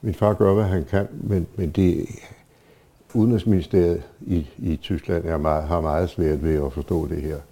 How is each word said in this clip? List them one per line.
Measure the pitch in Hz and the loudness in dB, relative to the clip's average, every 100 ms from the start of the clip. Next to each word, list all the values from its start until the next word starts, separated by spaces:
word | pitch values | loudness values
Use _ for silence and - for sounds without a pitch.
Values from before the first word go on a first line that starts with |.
min | 117 | -6
far | 95 104 | 0 2
gør, | 104 101 | 4 4
hvad | 98 | 4
han | 104 92 76 | 2 0 0
kan, | 98 101 | -2 -2
men, | 147 - 101 80 - | -6 -2 -2 -2 -4
men | 87 | -4
det, | 80 92 85 - - - - _ _ _ _ _ _ _ | 2 2 2 -4 -10 -18 -20 _ _ _ _ _ _ _
Udenrigsministeriet | 117 110 117 101 98 80 98 87 87 - _ | 0 2 2 2 2 2 2 2 0 -6 _
i, | - 87 76 - | -4 -2 -2 -6
i | 107 78 | -4 -4
Tyskland | - 87 - 87 82 | -4 -6 -2 -4 -2
er | 80 | -2
meget, | 76 78 76 | 0 0 0
har | 85 | -2
meget | 82 76 87 | 0 0 -2
svært | - 82 76 | -2 -2 0
ved | 78 78 71 | 0 -2 -2
at | |
forstå | 73 73 87 76 | -6 -4 -4 -4
det | 80 | -6
her. | 73 73 71 | -8 -10 -12